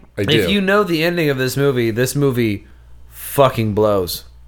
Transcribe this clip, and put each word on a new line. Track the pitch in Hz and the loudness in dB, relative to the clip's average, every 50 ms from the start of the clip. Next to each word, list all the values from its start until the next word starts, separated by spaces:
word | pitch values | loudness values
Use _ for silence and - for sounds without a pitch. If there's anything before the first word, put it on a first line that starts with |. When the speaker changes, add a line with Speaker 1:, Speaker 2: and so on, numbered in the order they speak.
| - - - - | -12 -14 -8 -6
Speaker 1:
I | - | -2
do. | - 156 131 95 | 0 2 2 2
Speaker 2:
If | 123 | 2
you | 196 202 | 0 0
know | 190 185 196 208 208 | 0 2 2 2 2
the | 175 170 156 156 | 0 0 0 0
ending | 175 175 175 160 147 | 0 0 0 0 0
of | 139 127 | 0 0
this | 131 127 120 135 | -2 -2 -2 0
movie, | 143 143 135 123 117 117 | 0 0 2 2 0 0
this | 107 113 127 123 - | 0 0 -2 -2 0
movie | 143 143 139 123 120 117 110 101 98 - - - - - - - - - - | 0 0 0 2 0 0 0 -2 -4 -8 -14 -20 -20 -20 -20 -20 -20 -20 -20
fucking | - - - - - - 139 127 - - 113 107 101 | -18 -16 -14 -4 2 2 2 4 2 0 -2 0 0
blows. | 101 107 107 104 98 90 82 - - - - - - - | 2 2 2 2 0 -2 -2 -6 -10 -12 -16 -20 -20 -20